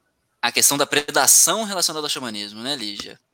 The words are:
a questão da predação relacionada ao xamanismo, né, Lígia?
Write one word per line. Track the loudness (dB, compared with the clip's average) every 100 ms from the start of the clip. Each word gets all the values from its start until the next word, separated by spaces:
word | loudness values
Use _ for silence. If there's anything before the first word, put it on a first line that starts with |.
| _ _ _ -6
a | -2
questão | 2 2 2
da | 2
predação | 0 0 2 6 6 6 2
relacionada | -2 -2 -2 -2 -6
ao |
xamanismo, | -6 -6 -8 -10 -10
né, | -8 -6
Lígia? | -8 -10 -14 -16 _